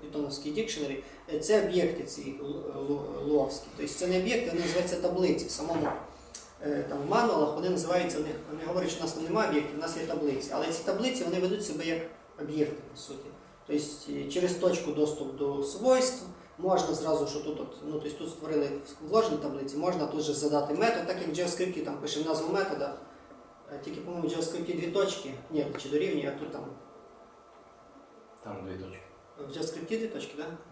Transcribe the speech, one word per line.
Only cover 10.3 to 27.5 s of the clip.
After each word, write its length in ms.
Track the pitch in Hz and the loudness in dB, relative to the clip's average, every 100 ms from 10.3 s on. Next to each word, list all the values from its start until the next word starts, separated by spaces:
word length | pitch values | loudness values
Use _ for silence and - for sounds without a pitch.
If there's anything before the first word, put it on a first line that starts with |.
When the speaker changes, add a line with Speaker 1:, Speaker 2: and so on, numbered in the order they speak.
| 131 - | 0 -2
Speaker 1:
Але 120 | 135 160 | -2 0
ці 100 | 165 | 0
таблиці, 400 | - 202 254 254 | 0 2 2 0
вони 160 | 175 185 | 0 2
ведуть 240 | 185 208 - | 2 2 -2
себе 200 | 151 165 | -2 -2
як 160 | 165 - - - - | -2 -4 -12 -18 -10
об'єкти, 420 | 151 151 147 - - | -4 2 0 0 -10
по 40 | - | -12
суті. 320 | - 135 - - - - - | -12 -12 -12 -16 -20 -20 -2
Тобто, 160 | 147 - - 147 | 0 0 -6 -6
е, 160 | 143 139 | -6 -2
через 240 | 175 180 | 2 2
точку 360 | - 180 165 151 | 4 4 4 0
доступ 440 | 147 151 - 135 131 | 2 2 2 -6 0
до 260 | 139 143 | 0 0
свойств, 640 | 139 - 254 254 - - - - - - | -2 2 6 8 6 0 -10 -14 -18 -2
можна 360 | 180 180 160 | 4 4 4
зразу, 320 | 151 156 143 139 | 0 2 2 2
що 140 | 147 | -2
тут, 200 | 151 151 | -4 -4
от, 160 | - - 147 | -6 -8 -6
ну, 140 | 151 | -4
тобто 160 | 147 - | -4 -6
тут 100 | 151 | -8
створили 400 | - 156 147 139 139 - - 156 | -8 0 2 2 -2 -8 -12 2
вложені 280 | 214 226 151 | 4 4 0
таблиці, 400 | - 139 139 143 | -2 -4 -4 0
можна 300 | 180 165 147 | 0 2 0
тут 140 | 160 | 0
же 140 | 147 | 0
задати 400 | 139 147 147 143 | 2 4 2 2
метод, 320 | 156 226 190 175 | 4 4 4 -2
так 100 | 180 | -2
як 80 | 160 | -2
в 40 | |
JavaScript 520 | 156 175 - 185 160 | 0 0 0 0 0
там 140 | 156 143 | -4 -4
пишемо 260 | 147 147 160 | -4 -2 0
назву 240 | 156 170 | 0 2
метода, 420 | 196 190 147 139 139 - - - - - - - | 2 2 0 -2 -4 -14 -20 -20 -20 -20 -20 -14
е, 80 | 139 | -10
тільки, 160 | 156 - | -8 -8
по-моєму, 280 | 175 175 165 | -6 -2 -2
в 40 | |
JavaScript 440 | 165 - 180 170 160 | 0 -2 -2 -2 -2
дві 60 | 170 | 0
точки, 480 | 196 190 - - - - | 2 2 0 -8 -10 -2
ні, 160 | 156 - - | -2 0 -4
чи 60 | 131 | 0
дорівнює, 440 | 147 185 151 135 143 | 0 2 0 -2 -4
а 20 | |
тут 120 | 151 | -8
там 120 | - 139 - - - - - - - - | -8 -10 -12 -18 -20 -20 -20 -20 -20 -20